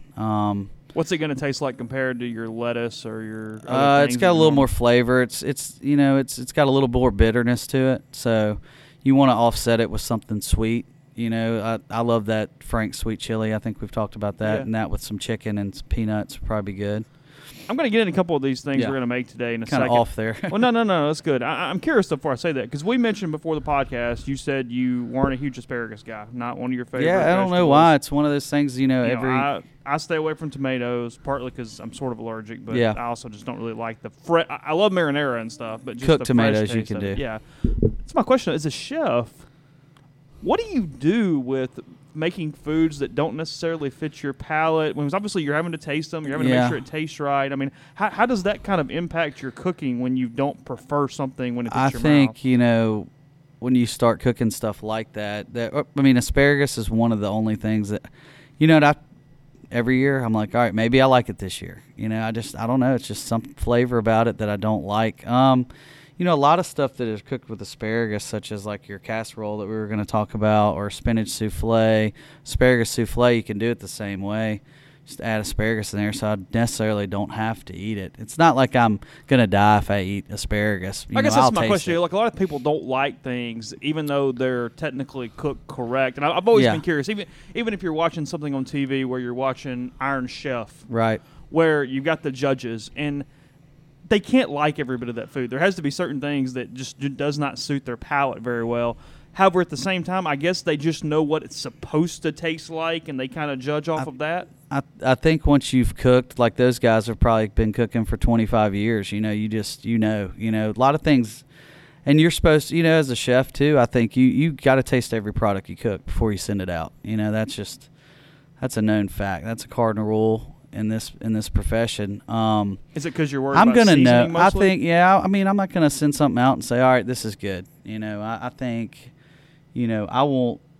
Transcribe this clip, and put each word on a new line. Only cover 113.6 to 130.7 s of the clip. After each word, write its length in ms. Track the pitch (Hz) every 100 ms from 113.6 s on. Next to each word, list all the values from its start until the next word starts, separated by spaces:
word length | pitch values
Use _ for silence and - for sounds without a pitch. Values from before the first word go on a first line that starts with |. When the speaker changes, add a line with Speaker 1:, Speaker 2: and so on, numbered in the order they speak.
| 143 147
Speaker 1:
I 80 | 120
think 280 | 127 113 127
you, 100 | 131
you 260 | 123 160
gotta 300 | 135 139 135
taste 300 | 123 127 -
every 200 | 113 104
product 340 | - 107 95 -
you 60 | 90
cook 300 | 113 95 -
before 260 | - 113
you 60 | 98
send 240 | - 101
it 80 | 92
out. 240 | 85 76 -
You 140 | - 110
know, 140 | 107
that's 200 | 107 110
just, 360 | - 101 - _ _ _ - - _ _ -
that's 160 | 131 113
a 40 |
known 280 | 107 107 98
fact. 340 | - 101 90
That's 220 | 95 113 -
a 20 |
cardinal 400 | - 113 107 107
rule 460 | 110 110 110 - - -
in 160 | 107 107
this, 220 | 110 - -
in 100 | 113
this 140 | 110 107
profession. 760 | - - 113 113 - 104 101 -
Um, 500 | 113 110 107 101 95 -
Speaker 2:
Is 120 | 156 156
it 100 | 151
'cause 160 | 151
you're 100 | 139
worried 160 | 135 147
Speaker 1:
I'm 120 | 226
Speaker 2:
about 160 | 233 214
Speaker 1:
gonna 100 | 147
know. 160 | 127
Speaker 2:
seasoning 200 | 120 143
mostly? 320 | 170 185 190 190
Speaker 1:
I 40 |
think, 120 | 190
yeah. 340 | 170 170 180 196
I 40 | 190
mean, 200 | 196 196
I'm 80 | 202
not 160 | 190
gonna 180 | 185 151
send 220 | - 147 143
something 260 | 147 123
out 120 | 127
and 100 | - -
say, 160 | 123
"All 100 | 127
right, 140 | 127 104
this 160 | 123
is 120 | 113 95
good." 320 | 101 90 90 _ -
You 140 | 107
know, 220 | 107 104
I, 260 | 107 113 123
I 20 |
think, 640 | - 127 117 113 - - _ _ _ _ _ _
you 140 | 123 117
know, 200 | 110 101
I 140 | 127
want 360 | 143 131 120 - _